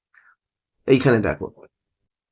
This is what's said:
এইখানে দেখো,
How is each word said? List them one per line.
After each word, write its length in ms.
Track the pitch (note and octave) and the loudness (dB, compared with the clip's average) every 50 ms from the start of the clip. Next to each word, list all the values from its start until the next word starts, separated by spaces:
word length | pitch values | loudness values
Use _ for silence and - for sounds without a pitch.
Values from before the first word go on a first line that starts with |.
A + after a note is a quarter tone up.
| _ _ _ _ _ _ _ _ _ _ _ _ _ _ _ _ - | _ _ _ _ _ _ _ _ _ _ _ _ _ _ _ _ 0
এইখানে 300 | - C#3 B2+ C3+ C#3 A#2+ A2 G2 | 0 2 2 2 2 2 0 0
দেখো, 200 | E2+ D2+ - - - - _ - - _ _ _ _ _ _ _ _ _ _ _ _ | -4 -6 -8 -10 -14 -16 _ -20 -20 _ _ _ _ _ _ _ _ _ _ _ _